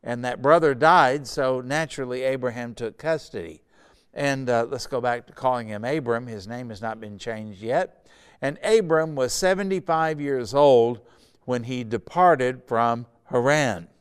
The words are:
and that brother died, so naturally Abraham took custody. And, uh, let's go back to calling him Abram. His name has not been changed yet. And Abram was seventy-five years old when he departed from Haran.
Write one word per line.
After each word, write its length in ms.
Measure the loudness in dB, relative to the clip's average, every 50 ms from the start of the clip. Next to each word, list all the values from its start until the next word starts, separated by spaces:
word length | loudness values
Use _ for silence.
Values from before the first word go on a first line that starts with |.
| -6
and 220 | -8 -8 -6 -4
that 160 | -6 -6 0
brother 320 | 4 4 6 6 6 2 2
died, 540 | 4 4 6 8 8 6 6 2 -2 -6
so 340 | -8 -4 -2 0 0 0 -2
naturally 640 | -4 -4 -4 -4 -4 -6 -6 -10 -8 -6 -6 -4 -2
Abraham 500 | -2 -2 -2 -4 -6 -6 -6 -10 -12 -10
took 240 | -8 -10 -10 -10
custody. 640 | -8 -4 -4 -4 -4 -4 -10 -12 -10 -10 -10 -14 -18 _ _ _ _ _ _ _ _ _ _ _
And, 360 | -4 -2 -2 -2 -2 0 0
uh, 160 | 2 2 2 0
let's 180 | -4 -8 -8
go 120 | -6 -6 -2
back 280 | -2 -2 -2 -2 -6
to 60 | _ -16
calling 340 | -2 0 0 0 0 -4
him 180 | -6 -8 -6 -4
Abram. 400 | -4 -4 -4 -2 -2 -2 -2 -4
His 220 | -8 -12 -12 -10
name 220 | -12 -12 -12 -10 -12
has 120 | -12 -10
not 180 | -8 -10 -8 -10
been 200 | -12 -16 -14 -10
changed 420 | -10 -8 -8 -8 -10 -14 -14 -10
yet. 440 | -6 -2 0 0 -2 -2 _ _ _ _ _ _ _ _ _ _
And 160 | -6 -6 -6 -4 0
Abram 520 | 2 2 2 4 2 2 0 0 0 -2
was 160 | -2 -2 -2 -2
seventy-five 840 | 0 0 0 0 0 -2 -4 -4 -4 -2 -2 0 0 0 -2 -2 -4
years 340 | -4 -2 -2 -2 -4 -2 2
old 460 | 6 6 8 8 8 6 4 0 -4 _ _ _ _ _ _ _ _ _
when 200 | -6 -4 -4 -4
he 180 | -6 -8 -8 -6
departed 800 | -6 -6 -6 -6 -4 2 4 6 6 6 6 2 -2 -2 -4 _
from 400 | _ 0 2 2 2 0 -2 -6 _ _ _ _
Haran. 600 | _ -2 2 2 4 2 4 2 0 -2 -4 -8 -16 _ _